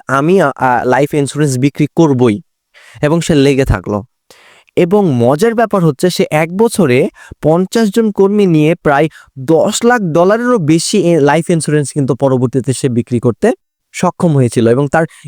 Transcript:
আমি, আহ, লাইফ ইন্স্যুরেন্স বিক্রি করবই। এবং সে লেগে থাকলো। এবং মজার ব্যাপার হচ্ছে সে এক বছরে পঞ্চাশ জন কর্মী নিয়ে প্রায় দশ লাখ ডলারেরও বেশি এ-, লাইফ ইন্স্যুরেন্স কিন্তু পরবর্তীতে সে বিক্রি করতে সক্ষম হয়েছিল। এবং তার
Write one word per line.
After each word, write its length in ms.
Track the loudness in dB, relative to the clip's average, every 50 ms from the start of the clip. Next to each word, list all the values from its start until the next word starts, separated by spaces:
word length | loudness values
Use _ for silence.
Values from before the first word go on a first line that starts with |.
| -8 -4
আমি, 340 | -4 -2 0 2 2 2
আহ, 100 | 2 0 -2 -2 -2 0 0 0 0
লাইফ 280 | 0 0 0 0 0 -2
ইন্স্যুরেন্স 440 | -4 -4 -4 -2 -2 -2 -2 -2 -2
বিক্রি 300 | -2 -2 -2 -2 -4 -2 0
করবই। 460 | 0 2 2 2 2 2 0 0 -2 -6 _ _ _ _ _ _ -20 -20 -20 -10 -4
এবং 200 | -2 -2 -2 -2
সে 140 | -2 0 0
লেগে 300 | 2 2 2 2 2 0
থাকলো। 380 | 0 -2 -2 -2 -4 -4 -6 -6 -8 _ _ _ _ -20 _ _ _ _ _ _ _ _
এবং 360 | -2 0 2 2 0 2 2 0
মজার 420 | 2 2 2 2 2 0 0 0
ব্যাপার 300 | 0 -2 0 0 0 0
হচ্ছে 240 | 0 0 0 -2 -2
সে 160 | 0 -2 -4 -2
এক 260 | 0 -2 -2 -2 -2 -2
বছরে 520 | -2 0 0 0 0 2 2 2 0 -2 -4 -12 -20 -20 -18 -4
পঞ্চাশ 480 | -2 0 0 0 0 -2 0 0 0 0 0
জন 160 | 0 0 0
কর্মী 340 | 0 0 0 2 2 2 2
নিয়ে 300 | 2 2 2 2 2 0
প্রায় 340 | 0 _ 0 0 0 0 -2 -4 -10 -20 _ _ -12
দশ 460 | -2 0 2 2 2 0 -2 0 0
লাখ 160 | 0 2 2
ডলারেরও 560 | 0 -2 0 0 2 2 2 0 0 0 0 0
বেশি 460 | 2 0 0 0 0 0 -2 0 0
এ-, 160 | 2 2 2
লাইফ 300 | 2 2 2 0 0 -2
ইন্স্যুরেন্স 420 | -2 -2 -2 -2 -2 -2 -2 -4
কিন্তু 240 | -4 -4 -4 -2 -2
পরবর্তীতে 580 | -2 0 0 0 0 -2 -2 -2 -4 -4 -4 -4
সে 160 | -4 -4 -2
বিক্রি 300 | -2 -2 -4 -2 -4 -2
করতে 320 | -2 -2 -2 0 -2 -2 -2 -2 _ _ _ _ _ _
সক্ষম 440 | -8 -4 -4 -4 -2 0 -2 0 2
হয়েছিল। 320 | 2 0 0 0 0 2 2
এবং 200 | 2 2 0 -2
তার 180 | -2 -2 -2 -2 -6 -16 -20